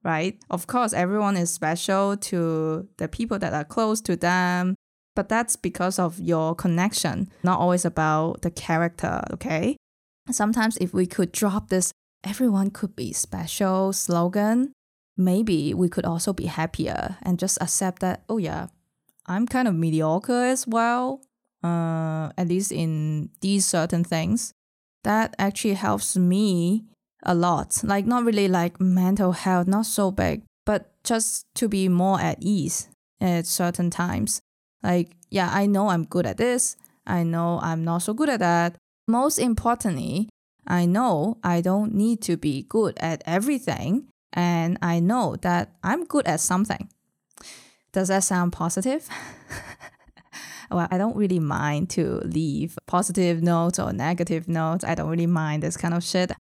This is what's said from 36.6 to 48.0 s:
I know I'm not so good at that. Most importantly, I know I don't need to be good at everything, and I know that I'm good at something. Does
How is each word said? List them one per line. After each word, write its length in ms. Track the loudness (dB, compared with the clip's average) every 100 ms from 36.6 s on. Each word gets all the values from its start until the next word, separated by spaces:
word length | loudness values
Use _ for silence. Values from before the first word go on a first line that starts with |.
| -2 -6 _ _ -4
I 180 | 0
know 360 | 0 0 0 0
I'm 220 | -2 -2
not 160 | -2 -2
so 140 | -2
good 160 | 0 0
at 100 | 2
that. 380 | 2 4 2 -4 _ _ 0
Most 320 | 2 2 2
importantly, 880 | 2 2 0 0 0 -2 -2 -2 -4 _ _ _ -2
I 180 | 2 4
know 520 | 2 2 2 0 0
I 180 | 0 2
don't 320 | 2 2 2
need 280 | 2 2 0
to 140 | 0 0
be 260 | 0 -2
good 340 | -2 0 0 0
at 240 | -4 -4 -2
everything, 840 | 0 0 0 -2 -4 0 -2 -2 _ _
and 460 | 0 2 2 0 0
I 180 | 0 2
know 360 | 2 2 0 -2
that 320 | 0 0 -2 _
I'm 220 | -2 -2 0
good 220 | 0 2
at 120 | 0
something. 500 | 2 2 0 -4 -12 _ _ _ _ -20 -20 -20 -20 _ _
Does 180 | -2